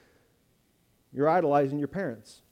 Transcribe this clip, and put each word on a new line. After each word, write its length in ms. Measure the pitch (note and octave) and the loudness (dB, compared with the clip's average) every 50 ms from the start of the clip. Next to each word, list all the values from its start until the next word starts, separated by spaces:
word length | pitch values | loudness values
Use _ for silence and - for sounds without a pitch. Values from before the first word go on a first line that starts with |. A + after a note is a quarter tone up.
| _ _ _ _ _ _ _ _ _ _ _ _ _ _ _ _ _ _ _ _ _ _ | _ _ _ _ _ _ _ _ _ _ _ _ _ _ _ _ _ _ _ _ _ _
you're 180 | - B2 C#3+ D#3 | -4 0 2 2
idolizing 480 | E3 F#3 E3+ D3 C#3+ C#3+ C#3+ C3+ C3+ D3 | 4 2 2 2 2 2 2 0 -2 -4
your 120 | C#3+ C#3 | -6 -6
parents. 520 | - F#3 G3 D3+ A#2 G#2+ A2 - - - _ _ | -6 -6 -8 -8 -8 -10 -14 -20 -20 -20 _ _